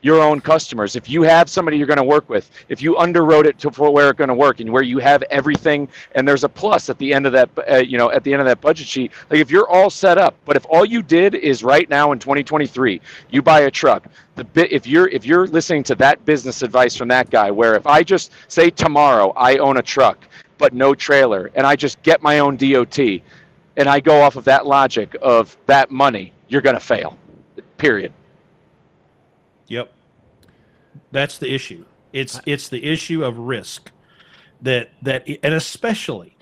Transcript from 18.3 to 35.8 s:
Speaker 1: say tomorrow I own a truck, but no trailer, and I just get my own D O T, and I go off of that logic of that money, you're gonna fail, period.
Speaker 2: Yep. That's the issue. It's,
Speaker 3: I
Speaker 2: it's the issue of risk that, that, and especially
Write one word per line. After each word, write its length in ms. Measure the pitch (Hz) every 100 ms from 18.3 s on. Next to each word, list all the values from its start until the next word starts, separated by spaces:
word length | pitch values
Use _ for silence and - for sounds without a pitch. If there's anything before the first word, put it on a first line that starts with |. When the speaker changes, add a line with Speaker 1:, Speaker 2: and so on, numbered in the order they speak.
| - _
Speaker 1:
say 200 | - 170
tomorrow 600 | 170 160 147 147 120 98 -
I 220 | 127 135
own 200 | 139 131
a 40 |
truck, 380 | - - 123 - _ - _ _
but 160 | 143
no 200 | 123 135
trailer, 580 | 139 - 143 131 98 95 -
and 100 | 139
I 100 | 143
just 240 | 143 -
get 180 | - -
my 180 | 151 147
own 180 | 143 131
D 180 | 135 135
O 80 |
T, 400 | 120 - 127 92 _ _ _ _ _ -
and 120 | 139
I 120 | 143
go 240 | 147 151
off 120 | 143 135
of 60 | 120
that 200 | 135 143
logic 500 | 139 135 - 101 -
of 340 | 131 120 107 _ -
that 240 | 139 131
money, 420 | 131 139 107 95 _ _
you're 140 | 135
gonna 180 | 139 117
fail, 360 | - 110 82 - _ _ _ - _ _
period. 340 | 151 107 90 _ _ _ _ _ _ _ _ _ _ _ _ _ _ _ _
Speaker 2:
Yep. 260 | 117 120 _ _ _ _ _ _ _ _ _ _ - _
That's 260 | 135 143 -
the 160 | 135
issue. 320 | 135 - 87 82 _ _
It's, 260 | 135 131 127
Speaker 3:
I 40 | -
Speaker 2:
it's 220 | 143 -
the 140 | -
issue 400 | 143 156 - 165
of 140 | 139 117
risk 540 | 120 120 95 - - _ _ _ _ _ _ _
that, 260 | 127 123 117 _
that, 240 | 131 131 - 143
and 100 | 143
especially 840 | 160 - -